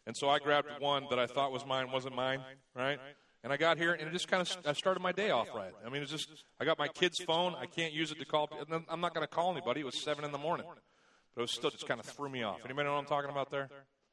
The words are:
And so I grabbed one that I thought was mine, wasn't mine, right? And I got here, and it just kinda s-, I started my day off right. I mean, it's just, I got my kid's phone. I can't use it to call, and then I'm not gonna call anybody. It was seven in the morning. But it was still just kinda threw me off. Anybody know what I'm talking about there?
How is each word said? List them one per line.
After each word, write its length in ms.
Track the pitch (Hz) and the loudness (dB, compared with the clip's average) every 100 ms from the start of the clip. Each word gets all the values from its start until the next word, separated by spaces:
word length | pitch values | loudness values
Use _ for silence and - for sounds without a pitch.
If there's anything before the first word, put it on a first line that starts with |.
| 110 | -10
And 120 | 113 | 0
so 120 | 139 | 4
I 100 | 143 | 4
grabbed 400 | 143 147 147 147 | 6 4 4 0
one 280 | 143 139 123 | 2 2 2
that 100 | 123 | 2
I 80 | 120 | 2
thought 240 | 139 139 | 2 0
was 140 | 127 131 | 0 -2
mine, 260 | 131 127 | 0 0
wasn't 240 | 131 131 127 | -2 -2 -2
mine, 280 | 131 131 131 135 _ 127 | 0 -2 -6 -18 _ -2
right? 240 | 131 139 135 147 _ _ | -2 -2 -6 -20 _ _
And 100 | 120 | -2
I 40 | 139 | 2
got 200 | 165 156 | 4 4
here, 160 | 170 | 4
and 140 | 165 156 | 2 0
it 40 | |
just 160 | 180 - | -4 0
kinda 140 | 185 | 2
s-, 160 | 175 180 147 | 2 -2 -2
I 80 | |
started 280 | 143 190 180 | 0 2 2
my 100 | 185 | 0
day 180 | 180 208 | 0 2
off 160 | 131 202 | 2 0
right. 200 | 117 95 - 110 | -4 -8 -10 -8
I 40 | |
mean, 120 | 143 | -6
it's 100 | 139 | -4
just, 180 | 151 151 156 - - | -6 -8 -12 -14 -2
I 60 | 139 | 2
got 120 | 156 | 2
my 100 | 147 | 0
kid's 320 | - 180 175 | 2 2 2
phone. 320 | 175 165 180 147 | 2 2 2 0
I 100 | 123 | -6
can't 280 | 170 165 | -2 -2
use 180 | 151 156 | 0 -2
it 80 | 156 | -4
to 60 | - | 0
call, 240 | 151 151 | 2 2
and 160 | 151 147 | -4 -6
then 180 | 165 160 | -6 -4
I'm 120 | 165 | -2
not 120 | 175 | -2
gonna 140 | 165 151 | 0 -2
call 240 | - 180 | 0 0
anybody. 300 | 165 117 139 | 0 0 -2
It 40 | 139 | -2
was 160 | - | -4
seven 240 | 151 147 147 | -2 -2 -2
in 60 | |
the 60 | 143 | -2
morning. 280 | 151 151 165 | 0 -2 -4
But 760 | 165 _ _ _ _ _ 120 | -14 _ _ _ _ _ -4
it 0 | |
was 120 | 117 | -2
still 160 | - 151 | 0 -2
just 180 | - 147 | -2 -4
kinda 160 | 120 | -4
threw 260 | 120 131 143 | -6 -8 -6
me 140 | 127 | -2
off. 160 | 110 85 123 | -2 -2 -4
Anybody 220 | 139 143 | -2 0
know 60 | |
what 60 | 143 | 0
I'm 60 | 143 | 2
talking 240 | 147 139 | 0 0
about 200 | 143 131 | -2 -2
there? 200 | 143 135 139 139 _ _ | -4 -6 -10 -20 _ _